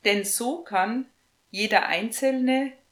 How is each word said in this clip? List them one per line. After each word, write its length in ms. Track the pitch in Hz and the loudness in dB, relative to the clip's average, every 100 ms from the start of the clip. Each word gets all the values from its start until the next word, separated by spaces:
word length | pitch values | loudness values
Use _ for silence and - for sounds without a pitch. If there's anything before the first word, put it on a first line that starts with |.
| 214 | 2
Denn 180 | 202 | 0
so 400 | 202 - 240 339 | 0 -2 -2 -4
kann 440 | 339 202 190 240 262 _ _ _ _ | -4 -2 0 -2 -6 _ _ _ _
jeder 380 | 190 214 214 - | -4 2 2 2
Einzelne 840 | 170 220 226 269 262 254 262 269 262 _ | -2 -4 0 0 2 2 2 0 -6 _